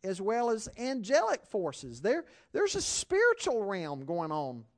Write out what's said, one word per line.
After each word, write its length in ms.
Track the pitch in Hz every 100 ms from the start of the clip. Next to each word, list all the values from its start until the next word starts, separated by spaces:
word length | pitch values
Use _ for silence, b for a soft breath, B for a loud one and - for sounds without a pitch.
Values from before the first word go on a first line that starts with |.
as 160 | 190 185
well 300 | 196 233 240
as 200 | 226 214 -
angelic 680 | 247 269 202 277 440 - -
forces. 560 | 214 170 139 135 120
There, 240 | 170 302 330 B B
there's 220 | - 403 392
a 60 |
spiritual 840 | - - - 381 480 466 - 240
realm 420 | 202 190 160 139 135
going 260 | 170 160
on 320 | 156 139 123 113